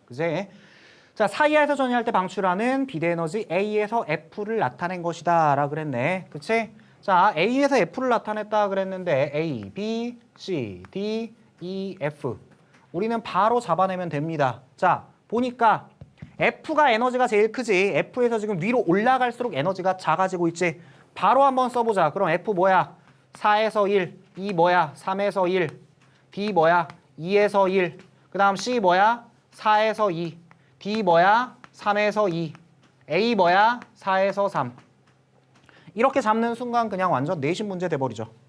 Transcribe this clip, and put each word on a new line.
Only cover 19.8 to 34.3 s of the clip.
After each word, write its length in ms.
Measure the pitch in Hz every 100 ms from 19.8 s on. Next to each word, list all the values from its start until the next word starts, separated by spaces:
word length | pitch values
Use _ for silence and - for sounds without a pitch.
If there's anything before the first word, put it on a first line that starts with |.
| 180 185
작아지고 500 | 170 160 190 180 170
있지. 320 | 170 175 156 - - _
바로 280 | - 185 254
한번 260 | 277 254 254
써보자. 440 | 254 226 190 156
그럼 180 | 196 185
F 220 | 170 196
뭐야? 440 | 185 190 185 147 - _ _ _
사에서 540 | - 214 208 220 214 196
일. 340 | 202 170 - _ -
E 180 | 202
뭐야? 380 | 175 175 180 156
삼에서 520 | 131 - 190 202 196 180
일. 200 | 185 156 - - _ _ _ _
D 220 | - 208
뭐야? 360 | 180 160 175 165 - _ -
이에서 500 | 165 202 208 202 190
일. 300 | 190 175 - - _ _
그 80 | 180
다음 180 | 196 190
C 240 | 240 247
뭐야? 460 | 185 180 214 240 - _ _
사에서 600 | - 220 214 220 214 208
이. 280 | 165 170 - - _ _ _
D 240 | 196 220
뭐야? 540 | 185 170 185 226 247 - -
삼에서 580 | - 208 208 208 208 202
이. 240 | 165 160 - _ _ _ _ -
A 240 | 160 233
뭐야? 460 | 220 170 185 220 247 -
사에서 540 | _ 196 190 196